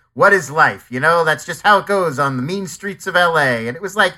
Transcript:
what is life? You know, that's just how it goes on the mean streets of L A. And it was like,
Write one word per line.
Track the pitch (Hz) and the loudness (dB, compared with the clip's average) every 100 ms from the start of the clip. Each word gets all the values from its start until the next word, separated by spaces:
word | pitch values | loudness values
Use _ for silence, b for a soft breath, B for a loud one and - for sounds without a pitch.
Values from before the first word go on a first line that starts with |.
| _ | _
what | 127 190 | 2 4
is | 196 135 | 4 0
life? | 156 139 98 - | 0 0 0 -8
You | 123 | -2
know, | 156 170 | 0 2
that's | 160 147 | 2 -2
just | - 165 | -6 -2
how | 202 202 | 2 2
it | |
goes | 180 202 175 135 | 2 -2 -2 -2
on | 139 | -2
the | 131 | -2
mean | 135 196 185 | -6 -6 -8
streets | - 202 190 190 | -10 -12 -10 -2
of | |
L | 175 175 160 | 2 2 2
A. | 139 117 113 | 2 0 -4
And | 143 | -8
it | |
was | 196 | -6
like, | 202 185 | -2 -2